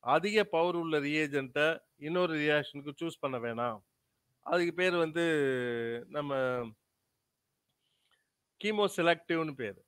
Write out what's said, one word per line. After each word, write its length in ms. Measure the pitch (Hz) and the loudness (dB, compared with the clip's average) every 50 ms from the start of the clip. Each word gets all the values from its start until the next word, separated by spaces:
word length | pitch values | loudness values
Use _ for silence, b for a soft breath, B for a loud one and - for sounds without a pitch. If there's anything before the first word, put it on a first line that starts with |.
| - | 2
அதிக 400 | 120 135 160 170 208 208 214 208 | 2 2 2 2 2 2 2 2
power 320 | 208 - 160 165 175 175 | 2 2 2 2 2 0
உள்ள 240 | 175 170 165 156 151 | -2 -2 0 0 0
ரியேஜென்ட்டை 680 | 139 143 147 156 156 147 143 143 135 131 120 147 147 156 165 - _ _ _ | 0 0 0 0 0 0 0 -2 -4 -2 0 2 2 2 2 -2 _ _ _
இன்னொரு 380 | _ 143 151 170 180 180 175 160 | _ -8 -4 0 0 0 0 0
ரியாக்ஷனுக்கு 580 | 151 151 151 151 147 143 - - 143 139 147 139 | 0 2 2 2 2 0 -2 -10 -12 -12 -12 -10
choose 240 | - 165 165 156 _ | -8 -8 -8 -8 _
பண்ண 180 | - 139 131 123 | -6 -4 -4 -4
வேணாம். 400 | 113 117 113 113 120 123 113 104 _ _ _ _ _ _ _ _ _ _ _ _ _ | -4 -4 -4 -2 -2 -4 -4 -6 _ _ _ _ _ _ _ _ _ _ _ _ _
அதுக்கு 280 | - 156 175 175 170 165 | -2 0 0 0 0 0
பேர் 220 | 175 180 185 180 | 2 2 2 4
வந்து 280 | 175 165 160 156 170 170 165 160 151 143 135 131 127 123 123 120 117 117 117 117 120 120 - | 2 0 0 0 0 2 2 2 2 2 2 2 0 -2 -2 -2 -4 -4 -4 -4 -6 -10 -8
நம்ம 240 | - 151 147 143 139 135 131 127 127 123 120 113 107 _ _ _ _ _ _ _ _ _ _ _ _ _ _ _ _ _ _ _ _ _ _ _ _ _ _ _ _ _ _ _ _ _ _ _ _ _ | -6 -6 -4 -2 -2 0 0 0 0 -2 -4 -8 -10 _ _ _ _ _ _ _ _ _ _ _ _ _ _ _ _ _ _ _ _ _ _ _ _ _ _ _ _ _ _ _ _ _ _ _ _ _
கீமோ 240 | - 208 214 208 208 185 | -4 -2 2 2 2 2
செலக்டிவ்னு 680 | - - 170 170 170 160 - - 170 165 160 156 143 | 2 2 4 4 2 2 0 -4 -2 -2 -2 -4 -6
பேரு 280 | 131 123 104 98 - _ | -6 -6 -8 -8 -10 _